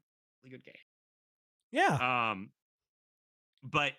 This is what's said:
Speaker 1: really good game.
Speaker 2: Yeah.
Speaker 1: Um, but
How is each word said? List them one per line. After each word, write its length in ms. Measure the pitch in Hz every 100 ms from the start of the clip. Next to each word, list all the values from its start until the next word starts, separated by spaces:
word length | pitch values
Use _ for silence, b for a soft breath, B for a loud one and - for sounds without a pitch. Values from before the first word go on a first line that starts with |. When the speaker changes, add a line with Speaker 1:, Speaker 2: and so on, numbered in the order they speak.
| _ _ _ _
Speaker 1:
really 140 | 131 127
good 60 |
game. 120 | 147 - - _ _ _ _ _ _ _ _
Speaker 2:
Yeah. 580 | 262 370 147 127 123 113
Speaker 1:
Um, 200 | 98 107 _ _ _ _ _ _ _ _ _ _ _
but 300 | 127 151 143